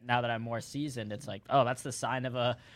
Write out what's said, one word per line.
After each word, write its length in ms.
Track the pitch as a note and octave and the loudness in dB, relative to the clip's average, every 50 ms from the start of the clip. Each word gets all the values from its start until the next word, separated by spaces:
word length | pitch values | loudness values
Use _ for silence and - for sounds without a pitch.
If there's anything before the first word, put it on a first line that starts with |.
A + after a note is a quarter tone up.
| A#2+ | 0
now 160 | A#2+ B2 B2 | 2 2 4
that 100 | A#2+ A#2 | 4 2
I'm 100 | A#2 A2+ | 0 -2
more 200 | A#2 A#2 A#2 A2+ | -2 -4 -4 -4
seasoned, 500 | A2 - - C#3+ D3 D3+ B2 A#2 A2 G#2 | -6 -6 -6 -4 -4 -4 -4 -6 -6 -6
it's 160 | G#2 G2 - - | -6 -8 -8 -8
like, 140 | G2+ G2+ - - | -10 -10 -4 2
"Oh, 160 | C3 C#3 B2 | 6 6 6
that's 160 | A#2 C3 - | 6 2 -2
the 100 | - C#3+ | -4 -8
sign 340 | A#2+ - - A#2 B2 C3 B2 | -6 -4 -2 -2 -2 -2 -2
of 100 | B2+ A#2+ | -2 -2
a, 220 | B2+ A#2+ B2 A#2+ - - - - | 0 2 2 0 -2 -6 -20 -20